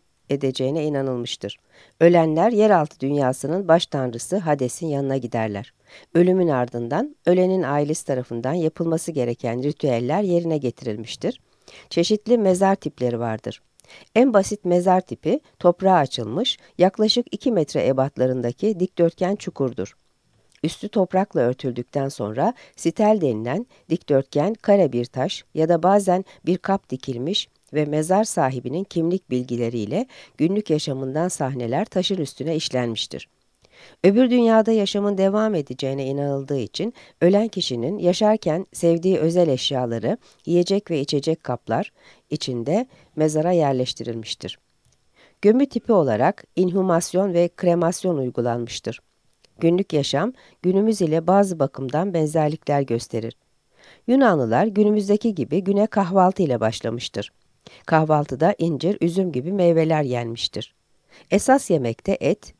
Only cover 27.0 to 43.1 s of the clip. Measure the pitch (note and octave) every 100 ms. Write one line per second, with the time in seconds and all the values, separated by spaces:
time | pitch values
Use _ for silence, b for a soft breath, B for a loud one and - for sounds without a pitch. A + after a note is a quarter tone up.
27 | - A#2+ C#3 G#3 - _ - C#3+ D3 D3+
28 | D#3 F#3+ A3 - C3+ C3 B2 D#3 G3 E3+
29 | E3 F#3+ - B2+ B2+ A#2+ A#2 A#2+ G#2 E3
30 | B3 B B - D#3+ G3+ G#3 D3+ - C3+
31 | C3 D3 F3+ - C3+ C3+ A#2 C3+ G#3+ F#3+
32 | - F#3 C#3+ - C#3+ D3+ - B2+ A#2+ G#2+
33 | - C#2 - _ _ _ b b b b
34 | F#3+ G#3 B3+ B3 A3+ A3 A3 A3 G3+ G#3
35 | G3+ F#3+ F#3+ G#3 A3 F#3 C#3 B2+ C3+ C3+
36 | C3+ C#3 C#3+ C#3 C3+ C#3+ G2+ - G#3 b
37 | b b E3+ G3+ A3 F#3 - B2 B2+ G#3
38 | F3 F3 G#3+ A3 E3+ D#3+ - - E3+ E3
39 | F#3 F3+ E3 F3 E3+ B2+ - C3+ B2 A#2
40 | B2+ A3 b b - F3 F3 G3 - D#3+
41 | C#3+ C#3+ D3+ E3 - A#2+ - A#2 G3+ b
42 | b b b D3 - A#2+ A#2+ G3 B3+ b
43 | b